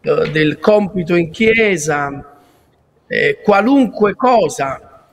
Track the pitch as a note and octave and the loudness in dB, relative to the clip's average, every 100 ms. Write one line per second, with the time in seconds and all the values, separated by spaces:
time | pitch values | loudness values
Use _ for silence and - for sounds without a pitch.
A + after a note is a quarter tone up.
0 | - D3 D#3+ D#3 D3+ D3 - G#3 G3 F#3+ | -2 -2 -2 0 -2 0 2 2 0 -6
1 | E3+ F3 D#3+ D#3+ A3 A3+ G#3+ E3+ D3 D3 | -2 -2 -2 0 0 2 0 -2 -4 -4
2 | C#3+ C#3 - - _ _ _ _ _ _ | -6 -10 -18 -20 _ _ _ _ _ _
3 | _ A2 C#3+ C#3+ - G3 G#3+ C#4 A3+ - | _ -2 -2 0 2 2 4 2 2 0
4 | G#3 F#3+ B3 A#3+ D#3+ - C3+ C3 - - | -2 0 2 2 0 -4 -6 -6 -16 -20
5 | _ | _